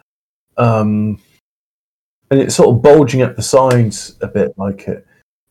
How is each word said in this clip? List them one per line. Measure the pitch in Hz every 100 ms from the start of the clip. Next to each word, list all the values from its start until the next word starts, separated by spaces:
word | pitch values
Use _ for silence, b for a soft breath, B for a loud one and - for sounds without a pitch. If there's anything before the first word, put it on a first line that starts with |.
| _ _ _ _ _ -
Um, | 120 113 107 107 107 104 _ _ _ _ _ _ _ _ _ _ -
and | 139
it's | - -
sort | 151 120
of |
bulging | 147 156 131 131
at | 120 -
the |
sides | - 135 131 123 107 - - -
a | 104
bit | 101 98 95
like | 101 98 -
it. | - _ _ _ _ _